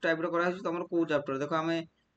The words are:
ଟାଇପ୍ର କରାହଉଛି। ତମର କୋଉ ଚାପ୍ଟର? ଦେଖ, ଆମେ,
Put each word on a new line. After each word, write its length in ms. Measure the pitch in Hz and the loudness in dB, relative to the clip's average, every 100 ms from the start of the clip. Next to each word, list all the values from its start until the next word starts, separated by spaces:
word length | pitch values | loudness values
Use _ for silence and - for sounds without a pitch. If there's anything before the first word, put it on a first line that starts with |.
ଟାଇପ୍ର 240 | 175 160 165 | 0 0 0
କରାହଉଛି। 320 | 170 180 185 | 2 0 0
ତମର 180 | 180 175 | -4 -4
କୋଉ 200 | 170 170 | -2 0
ଚାପ୍ଟର? 300 | 160 147 147 135 | 2 0 0 -2
ଦେଖ, 140 | 143 | 0
ଆମେ, 240 | 165 160 165 165 _ _ | 0 0 -2 -4 _ _